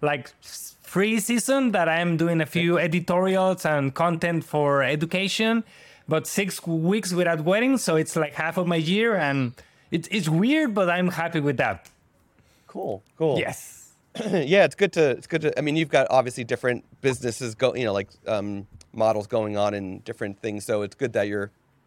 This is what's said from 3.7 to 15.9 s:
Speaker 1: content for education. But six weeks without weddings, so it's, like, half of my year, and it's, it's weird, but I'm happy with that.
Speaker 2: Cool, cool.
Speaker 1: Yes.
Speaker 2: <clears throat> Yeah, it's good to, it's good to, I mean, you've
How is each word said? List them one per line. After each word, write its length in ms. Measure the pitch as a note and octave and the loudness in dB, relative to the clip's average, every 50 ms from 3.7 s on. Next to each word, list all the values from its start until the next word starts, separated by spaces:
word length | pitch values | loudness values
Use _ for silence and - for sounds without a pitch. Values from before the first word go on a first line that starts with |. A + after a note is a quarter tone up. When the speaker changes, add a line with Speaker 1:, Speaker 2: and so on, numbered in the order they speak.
| D3+ D3 C#3 C3+ C3+ | 0 2 0 -2 0
Speaker 1:
content 500 | - E3 F3 E3+ E3 F3 E3+ E3+ D#3+ C#3+ | 0 0 0 0 0 -2 -2 -2 -2 -4
for 380 | - - D3+ D3 C#3+ C#3+ C#3 | -2 0 0 2 4 4 2
education. 840 | C3 B2 D3 D3+ E3 - - F#3 G3 G3 - - A3 A3+ A3+ A#3 A3 - - - - - - - _ | 2 2 0 -2 -2 -2 -2 -2 -2 -2 -2 0 0 2 2 0 -2 -6 -12 -20 -20 -20 -20 -18 _
But 200 | - D3+ D#3+ D#3 | -2 -2 -2 -2
six 380 | - - - G3+ F#3+ - - - | -2 -2 -2 -2 -2 -4 -6 -4
weeks 480 | E3+ E3 E3 D#3+ F3 G3+ A3 G#3 F#3 F3+ | -2 -2 0 2 2 0 0 -2 -2 -2
without 260 | E3+ F3 E3+ E3+ D#3+ D3+ | 0 0 0 0 0 0
weddings, 380 | E3+ F#3+ G#3+ A#3+ C4 C4+ A#3+ | 2 2 2 2 2 0 0
so 140 | - - E3 | 0 2 2
it's, 180 | D#3+ D#3+ - - | 2 0 0 -2
like, 200 | E3+ D#3 D3 - | -2 -2 -2 -2
half 240 | - D#3 E3 E3 F#3 | -4 -4 -2 -2 -2
of 80 | F3+ | 0
my 100 | E3+ F3 | 0 0
year, 400 | E3 D#3+ D#3 F#3 G#3 A3+ A#3 G#3+ | 0 0 2 2 2 2 2 2
and 380 | F#3 D#3 C#3+ C#3 C#3 C3 A#2+ B2+ - - _ _ _ _ _ | 0 0 0 0 0 -2 -2 -4 -10 -18 _ _ _ _ _
it's, 160 | - F3+ - - | -6 -6 -4 -2
it's 180 | F#3+ A3 E3 D#3 | -4 -2 0 2
weird, 460 | D#3 E3 G3+ B3 D4+ D#4+ D#4 B3+ G3+ | 2 2 4 4 4 2 2 0 0
but 160 | G#3 F#3+ F3 | 0 2 2
I'm 180 | E3+ F3+ F#3 F3 | 2 2 0 0
happy 320 | F3 D#3+ E3 E3 E3+ D#3+ | 0 -2 -4 -2 -2 0
with 160 | C#3+ C#3+ C#3 | 0 0 0
that. 320 | A#2+ C#3 A2+ G2+ - - - _ _ _ _ _ _ _ _ _ _ _ _ _ _ _ | 0 0 0 -2 -4 -10 -18 _ _ _ _ _ _ _ _ _ _ _ _ _ _ _
Speaker 2:
Cool, 360 | - - - - E3+ G#2 F#2+ - _ _ | -16 -12 -8 -6 -6 -6 -8 -12 _ _
cool. 220 | - D#3+ D#3+ C3 C3 | -2 0 0 2 0
Speaker 1:
Yes. 560 | C3+ A2+ - - - - - - - - _ _ _ _ - | -2 -4 -6 -10 -14 -18 -20 -20 -20 -20 _ _ _ _ -12
Speaker 2:
<clears throat> 160 | - - G#3 | -8 -4 -2
Yeah, 340 | G3 F3+ C#3+ C3+ F3+ G3+ F3+ | 0 0 2 4 6 6 6
it's 100 | C#3+ - | 4 4
good 180 | - G3+ F#3+ - | 0 0 0 2
to, 160 | F3+ D#3 C#3 | 2 2 2
it's 140 | B2 - - | 2 -2 -4
good 140 | - E3 D#3+ | -4 -4 -2
to, 160 | D3+ D3+ - - | 0 0 0 0
I 40 | |
mean, 140 | D3 D3 D3 | -2 0 0
you've 120 | D#3+ D#3+ C#3+ | 0 0 2